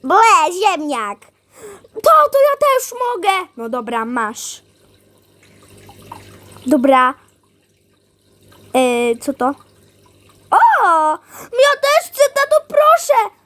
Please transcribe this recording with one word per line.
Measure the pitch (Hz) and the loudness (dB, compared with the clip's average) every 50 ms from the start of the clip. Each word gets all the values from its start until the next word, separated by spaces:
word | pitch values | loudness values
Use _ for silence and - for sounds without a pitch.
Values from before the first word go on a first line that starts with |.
| - | -2
Ble, | 262 330 415 453 453 403 339 311 311 349 370 | 0 2 2 4 4 4 2 2 0 -2 -2
ziemniak. | 427 415 370 294 302 294 277 233 214 202 202 _ _ _ _ _ _ _ _ - - 415 403 - _ _ _ | -2 -2 -2 -2 -6 -6 -6 -6 -6 -8 -10 _ _ _ _ _ _ _ _ -20 -20 -20 -20 -20 _ _ _
To, | 440 - 622 640 622 605 571 | -2 2 4 4 6 4 4
to | - 554 | 2 2
ja | 539 587 571 554 | 2 2 2 0
też | 587 571 539 508 - - | 0 0 0 0 -2 -6
mogę. | 480 494 494 494 494 381 339 403 392 381 359 - _ | -8 -8 -6 -6 -6 -4 -2 -2 -2 -2 -6 -10 _
No | - 233 233 | -14 -10 -8
dobra, | 240 247 233 233 240 226 226 | -8 -8 -8 -6 -6 -6 -6
masz. | 233 247 247 226 208 226 - - - - - _ _ _ _ _ _ _ _ _ _ _ _ _ _ _ _ _ _ _ _ _ _ - - - - - - - - - - - - - - - - - - - | -6 -6 -6 -6 -8 -8 -12 -16 -16 -16 -18 _ _ _ _ _ _ _ _ _ _ _ _ _ _ _ _ _ _ _ _ _ _ -20 -20 -20 -20 -20 -20 -20 -20 -20 -20 -20 -20 -20 -20 -20 -20 -20 -12 -2
Dobra. | 254 294 277 240 269 269 254 254 254 277 _ _ _ _ _ _ _ _ _ _ _ _ _ _ _ _ _ _ _ _ _ _ _ _ _ _ _ - _ - - - | -2 0 2 4 4 4 4 2 0 -2 _ _ _ _ _ _ _ _ _ _ _ _ _ _ _ _ _ _ _ _ _ _ _ _ _ _ _ -20 _ -20 -4 -2
E, | 254 262 247 240 240 240 240 233 | 0 0 0 -2 -2 -2 -4 -4
co | 240 - 285 | -4 -6 -10
to? | 269 - 247 254 285 _ _ _ _ _ _ _ _ _ _ _ _ _ _ _ _ _ _ _ | -6 -4 -4 -4 -4 _ _ _ _ _ _ _ _ _ _ _ _ _ _ _ _ _ _ _
O! | - - - 906 831 605 466 359 330 320 311 311 311 - _ _ - - | 2 2 4 4 2 2 2 2 2 2 0 -2 -4 -6 _ _ -20 -20
Ja | - - - 494 523 571 571 554 | -18 -8 0 2 2 2 2 0
też | - 554 587 659 719 - | -2 0 0 0 -2 -4
chcę, | - - 554 539 - | 0 0 0 0 2
tato, | 554 554 587 605 605 - _ | -2 -2 0 0 -2 -2 _
proszę. | 622 587 605 605 640 640 - - 571 466 427 403 _ _ _ | 0 2 4 4 4 2 2 0 0 0 0 -2 _ _ _